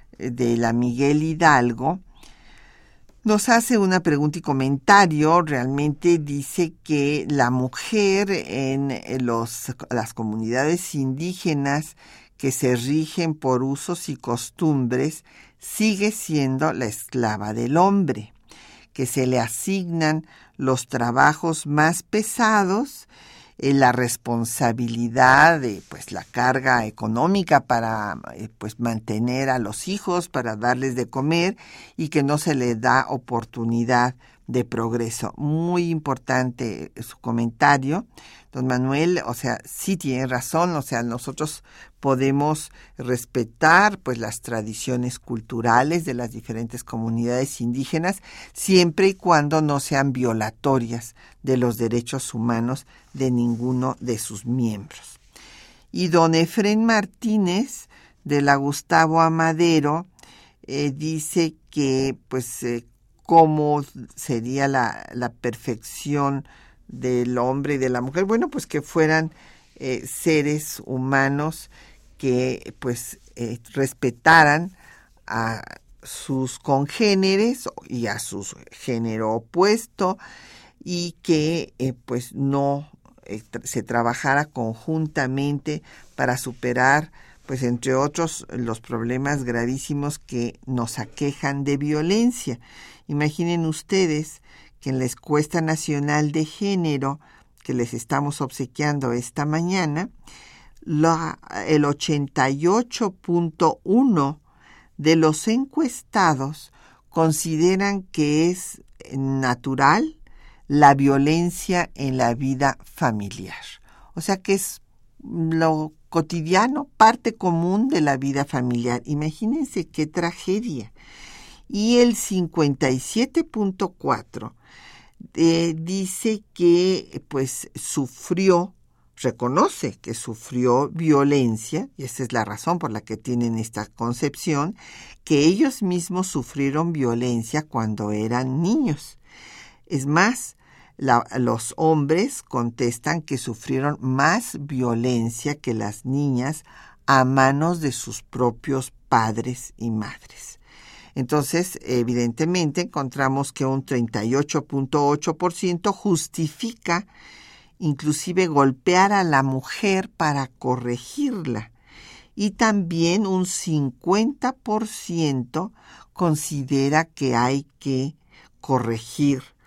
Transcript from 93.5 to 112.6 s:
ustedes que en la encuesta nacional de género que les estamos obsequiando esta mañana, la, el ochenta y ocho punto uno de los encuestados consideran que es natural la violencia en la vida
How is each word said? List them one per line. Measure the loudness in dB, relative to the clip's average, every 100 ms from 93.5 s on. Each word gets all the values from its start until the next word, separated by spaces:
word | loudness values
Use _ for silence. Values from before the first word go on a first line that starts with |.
| 0
ustedes | -2 -4 -2 0 2 0 -6 -12 -20 -20 -20 _
que | -6
en | -4
la | -4
encuesta | -6 -2 0 0 -2
nacional | -2 -2 -2 -2 0 0 0
de | 0
género | -4 -4 -2 0 0 0 -2 -6 _ -20 _ _
que | -6
les | -4 -2
estamos | -6 -4 -2 -2 -4
obsequiando | -6 -6 -8 -4 -2 -2 -2
esta | -4 -4 -4 -2
mañana, | -2 0 0 -2 -4 -6 -12 -20 -20 -20 -20 -20 -16
la, | -4 2 2 2 -2 -10 -12 -8 0
el | 2 2
ochenta | 0 -2 -2 -2 0 0
y | 2 2
ocho | 2 0 -2 -4
punto | -4 -2 -2 -2 2 0 2
uno | 2 4 4 2 0 -4 _ _ -20 -20 _ -2
de | 4 6
los | 4 2 0
encuestados | 0 0 -2 -2 -4 -4 2 2 2 -2 -8 -16 _ -20 _ _
consideran | 0 2 2 -2 2 2 4 0 -2
que | -4 -2 2 2 2
es | 0 -8 -16 -20 -20 -10 -6
natural | -2 0 0 0 -2 4 4 6 2 -6 -20 -20 -20 -18 -2
la | 6 8
violencia | 8 6 4 4 2 0 -2 -2 -2 -2
en | -4 -4 0
la | 0
vida | 0 -2 0